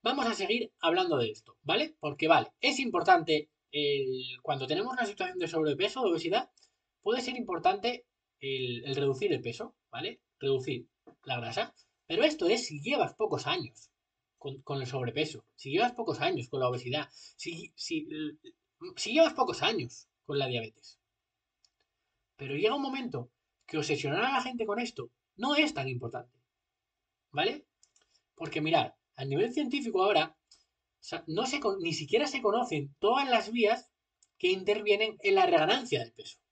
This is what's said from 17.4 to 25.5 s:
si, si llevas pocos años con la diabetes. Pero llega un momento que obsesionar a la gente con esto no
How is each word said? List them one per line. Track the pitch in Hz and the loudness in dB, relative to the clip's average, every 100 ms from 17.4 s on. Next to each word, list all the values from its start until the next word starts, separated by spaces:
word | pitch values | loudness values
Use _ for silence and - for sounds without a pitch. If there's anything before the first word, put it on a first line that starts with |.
| 180 165 202 - | -12 -10 -14 -14
si, | - 160 - - 302 302 - _ _ _ 180 - | -6 -6 -6 -8 -8 -10 -20 _ _ _ -16 -10
si | 214 | -2
llevas | 262 330 | 4 4
pocos | - 262 - | 4 -2 0
años | 143 214 123 - - _ - | -2 -2 -6 -12 -20 _ -6
con | 143 | -2
la | 131 | -2
diabetes. | 120 110 _ - - _ _ _ _ _ _ _ _ _ _ _ _ _ _ | -4 -8 _ -20 -20 _ _ _ _ _ _ _ _ _ _ _ _ _ _
Pero | 139 143 | -8 0
llega | 214 285 | 0 0
un | |
momento | 277 269 240 127 120 _ _ _ - | -2 -4 -6 -8 -10 _ _ _ -6
que | - | -4
obsesionar | 143 147 143 160 | -2 -2 0 0
a | 240 | 0
la | 262 | 0
gente | 254 240 214 | -2 -4 -2
con | 220 | -2
esto | 240 - 123 _ _ - | -4 -8 -14 _ _ -6
no | 247 | 0